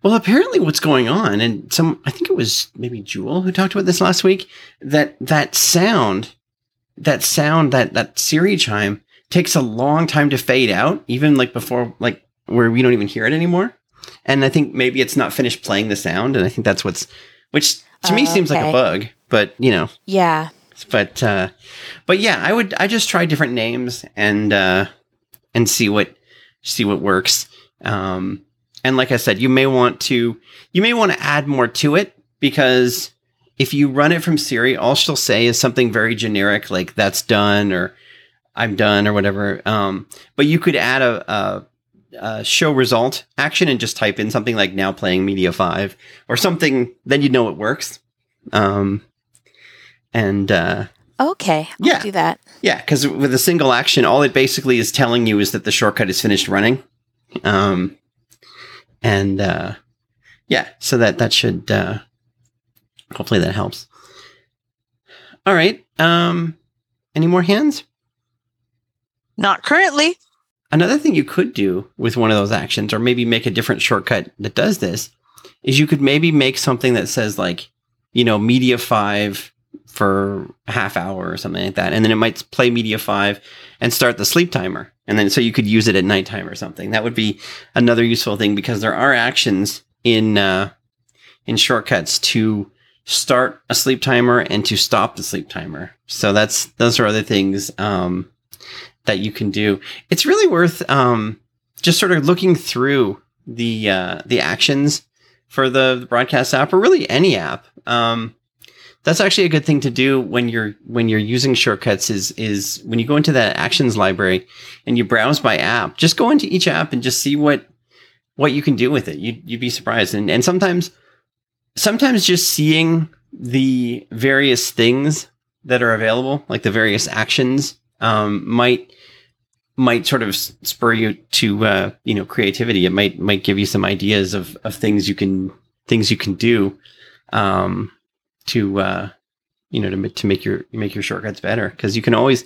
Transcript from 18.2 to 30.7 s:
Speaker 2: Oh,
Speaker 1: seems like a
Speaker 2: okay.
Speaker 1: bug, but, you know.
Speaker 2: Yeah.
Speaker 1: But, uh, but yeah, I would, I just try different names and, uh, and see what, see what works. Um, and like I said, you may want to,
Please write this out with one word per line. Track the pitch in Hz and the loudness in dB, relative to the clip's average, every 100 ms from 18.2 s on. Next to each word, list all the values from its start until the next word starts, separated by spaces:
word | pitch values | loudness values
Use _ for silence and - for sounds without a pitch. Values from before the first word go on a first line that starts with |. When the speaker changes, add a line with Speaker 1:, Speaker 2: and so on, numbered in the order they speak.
Speaker 2:
Oh, | 294 | 2
Speaker 1:
seems | 202 170 | 2 2
like | 143 | 0
a | |
Speaker 2:
okay. | 151 | 2
Speaker 1:
bug, | 139 113 90 113 _ _ | 2 2 -2 -6 _ _
but, | 117 101 - | 0 0 0
you | 131 | 2
know. | 98 78 - | 2 -2 -8
Speaker 2:
Yeah. | - 190 175 156 160 _ _ - - | -2 2 2 2 -4 _ _ -20 -4
Speaker 1:
But, | 110 101 - | -2 -2 -2
uh, | 117 98 95 _ - - - - | -2 0 -4 _ -20 -20 -18 -16
but | - 190 | -2 0
yeah, | 214 135 110 | 0 0 0
I | |
would, | 226 196 | 0 -2
I | - 202 | -2 -2
just | 226 - | 0 0
try | 180 | 0
different | 170 147 143 | 0 0 0
names | 123 113 120 123 120 - - | -2 -2 -4 -6 -8 -14 0
and, | 104 104 107 | 2 2 2
uh, | 101 95 92 95 _ _ _ _ _ _ | 2 4 2 0 _ _ _ _ _ _
and | 123 117 | 0 0
see | - 110 | 2 0
what, | 104 - _ _ _ _ _ | 0 -2 _ _ _ _ _
see | - - | -10 -2
what | 104 98 | 0 0
works. | 90 92 92 - - _ _ _ | 0 0 0 -2 -4 _ _ _
Um, | 90 104 95 92 92 98 _ _ _ - | -6 -4 -4 -6 -6 -10 _ _ _ -6
and | 131 131 | -2 0
like | 127 | 2
I | 120 | 0
said, | - 98 | 0 0
you | 131 | 2
may | 131 135 | 4 4
want | 131 123 131 | 4 2 0
to, | - 123 117 113 _ - - | -2 0 -2 -4 _ -20 -4